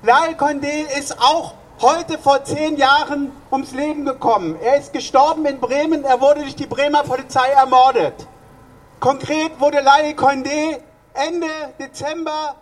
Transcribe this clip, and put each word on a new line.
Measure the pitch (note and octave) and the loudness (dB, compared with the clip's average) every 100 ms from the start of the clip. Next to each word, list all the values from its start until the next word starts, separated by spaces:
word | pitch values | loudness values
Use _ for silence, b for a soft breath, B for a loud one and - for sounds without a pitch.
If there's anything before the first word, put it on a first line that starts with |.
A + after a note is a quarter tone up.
Laye | G#3 C4 E4 D#4+ | 4 2 2 -2
Condé | C#4+ C#4+ C#4+ D4+ D4+ C#4 | -2 -2 -4 -6 -6 -8
ist | C#4 - | -8 0
auch | B3 D#4+ - - - - | 2 2 -4 -16 -20 0
heute | A#3+ E4 E4 D#4 | 2 2 -4 -2
vor | C#4 C#4 | 2 2
zehn | C#4 D4+ D#4 D4 | 0 -4 -2 0
Jahren | C4+ C#4+ D4 C#4+ C#4 - - | 4 4 2 -4 -6 -10 -6
ums | C4+ - | -6 -6
Leben | C4 D4+ D4 | -6 -6 -4
gekommen. | C#4 C4 - G#3+ E3+ D#3+ | -6 -4 0 0 -2 -4
Er | A3+ C#4+ | 0 0
ist | C#4+ | 0
gestorben | C#4 - C4 D4 D#4 | -10 0 2 2 2
in | D4 C4+ | -4 -4
Bremen. | A#3+ C4+ D#4+ D#4 | -4 -2 0 -2
Er | C#4 B3 | 0 2
wurde | C4+ D4 | 4 2
durch | C#4 | -2
die | - C#4 | -10 -10
Bremer | - C#4+ D4 | -2 0 0
Polizei | D4 B3+ B3+ C#4 C4 | 0 -6 -4 -2 2
ermordet. | C#4 C4 B3+ C4 B3 D3+ - - - _ - - - _ _ | 4 4 6 6 4 -2 -6 -20 -20 _ -20 -20 -20 _ _
Konkret | - C4+ - D#4 D#4+ D#4 | -2 -2 -4 -4 -4 0
wurde | C#4+ C#4+ | 0 2
Laye | C4+ C#4+ D4+ | 4 4 2
Condé | D4+ C4 C4+ C4 D4+ D#4 C#4+ - _ _ | 0 0 0 -4 -4 -4 -6 -14 _ _
Ende | - D4+ E4+ E4 D#4 C#4+ - | -6 -4 -4 -6 -8 -12 -14
Dezember | C4+ - C#4 D#4+ D#4+ D4+ D4+ - | -16 -10 -10 -8 -6 -6 -8 -12